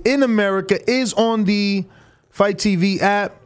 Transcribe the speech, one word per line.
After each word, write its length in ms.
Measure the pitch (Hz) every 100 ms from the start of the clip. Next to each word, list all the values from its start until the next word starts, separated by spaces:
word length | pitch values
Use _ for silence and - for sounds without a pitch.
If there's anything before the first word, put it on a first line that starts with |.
| 233
in 160 | 277
America 580 | 254 214 202 190 190 185 -
is 240 | 254 240
on 320 | - 226 226 196
the 400 | 208 202 196 - - - _ _
Fight 300 | - 202 -
T 160 | 208 180
V 240 | 196 190
app. 340 | 196 202 202 -